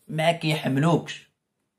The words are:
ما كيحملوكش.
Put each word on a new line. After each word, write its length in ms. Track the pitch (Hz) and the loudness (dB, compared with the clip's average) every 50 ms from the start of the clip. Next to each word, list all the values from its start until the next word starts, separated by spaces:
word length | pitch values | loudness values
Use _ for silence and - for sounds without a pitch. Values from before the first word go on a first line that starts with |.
| _ - | _ -8
ما 240 | 147 160 156 170 | -4 -2 0 0
كيحملوكش. 1000 | 165 165 - 156 151 156 - 139 135 139 147 170 165 - - - - - - _ _ _ _ _ _ _ _ _ _ | 0 0 0 -2 -2 0 -2 -2 0 2 2 4 2 2 0 -4 -14 -16 -18 _ _ _ _ _ _ _ _ _ _